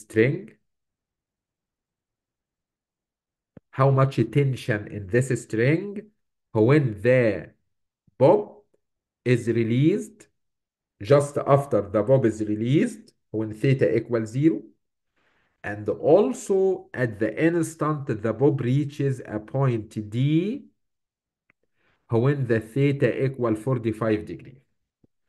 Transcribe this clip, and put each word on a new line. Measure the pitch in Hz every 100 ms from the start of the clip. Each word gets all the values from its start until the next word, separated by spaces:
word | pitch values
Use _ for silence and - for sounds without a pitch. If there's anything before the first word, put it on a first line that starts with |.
string. | - 110 120 170 208 _ _ _ _ _ _ _ _ _ _ _ _ _ _ _ _ _ _ _ _ _ _ _ _ _ _ _ _ _ _ - _
How | - 135
much | 135 135 - 117
tension | 143 139 120 - 107 104
in | 104 95
this | 117 127 120
string | - 110 123 165 202 202 - _ _ _ _
when | 113 110 147 131 98
the | 110 127 117 92 78 _ _ _ _ _ _ -
bob | 131 208 - - _ _ _ _ _ _
is | - 123 107
released, | 117 113 117 151 208 226 - _ _ _ _ _ _ _ -
just | 104 143 139 -
after | - 139 - 107
the | 101 104
bob | 104 110 113
is | 107
released, | 107 104 117 147 240 - - _ _
when | 110 110
theta | 104 139 131 120 113
equals | 113 117 110
zero. | 120 156 - - _ _ _ _ _ _ _ _ _
And | - 104 104
also | - 123 170 247 247 - 190 190 180 -
at | - 127 104
the | 110 -
instant | 160 170 160 - 151 151 135 107
the | 110
bob | 107 139 135
reaches | 120 135 143 - 139 123 -
a | 107
point | 107 131 135 113 107 - 104
D, | 117 139 156 190 277 - _ _ _ _ _ _ _ _ _ _ _ _ _ -
when | 117 127 143 120
the | 113
theta | 110 - 143 139 120 -
equal | 131 131 117
forty-five | 107 - 127 110 104 113 107 -
degree. | 87 - - _ _ _ _ _ _